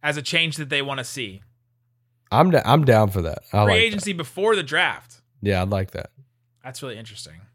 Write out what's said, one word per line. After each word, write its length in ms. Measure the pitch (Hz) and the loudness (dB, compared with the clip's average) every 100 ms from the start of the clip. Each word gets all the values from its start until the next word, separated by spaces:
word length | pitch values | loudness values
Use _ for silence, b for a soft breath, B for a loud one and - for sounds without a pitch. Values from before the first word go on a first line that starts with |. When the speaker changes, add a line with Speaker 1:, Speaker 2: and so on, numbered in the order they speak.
Speaker 1:
As 140 | 147 147 | -4 -4
a 60 | |
change 340 | 131 165 165 151 | -2 -2 -2 -4
that 120 | 147 | -4
they 140 | 143 | -2
wanna 220 | 139 135 | -2 -6
see. 380 | 127 - 113 95 - _ _ _ _ _ _ _ _ | -8 -8 -10 -12 -20 _ _ _ _ _ _ _ _
Speaker 2:
I'm 200 | 113 175 | 2 4
d-, 80 | 156 | 4
I'm 200 | - 143 | 4 4
down 260 | 139 110 107 | 6 6 4
for 120 | 95 | 2
that. 160 | 82 - _ | -2 -6 _
I 120 | 104 | 2
Speaker 1:
Free 80 | 104 | 4
Speaker 2:
like 80 | 101 | 4
that. 60 | 226 | 2
Speaker 1:
agency 260 | 208 196 | 0 -6
before 420 | 180 151 - 208 214 | -6 -8 -2 0 0
the 60 | |
draft. 580 | 147 151 170 101 - - _ _ | 0 0 0 -2 -14 -20 _ _
Speaker 2:
Yeah, 200 | 101 95 | -2 0
I 40 | |
like 280 | 92 98 95 | 0 -2 -4
that. 180 | - - _ - _ _ _ | -8 -14 _ -20 _ _ _
Speaker 1:
That's 200 | 131 127 | -16 -14
really 160 | 135 110 | -12 -12
interesting. 420 | 113 104 - 80 101 | -16 -18 -18 -20 -20